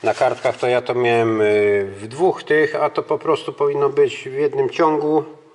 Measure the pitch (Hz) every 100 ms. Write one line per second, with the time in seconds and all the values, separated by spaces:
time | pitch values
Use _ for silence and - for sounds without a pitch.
0 | 113 104 131 120 131 113 127 123 123 123
1 | 120 117 117 110 104 104 104 101 98 98
2 | 107 131 185 - - 151 151 151 147 -
3 | - - 160 151 - - 143 143 143 139
4 | 139 - 135 135 147 135 131 - 165 151
5 | 151 156 147 - -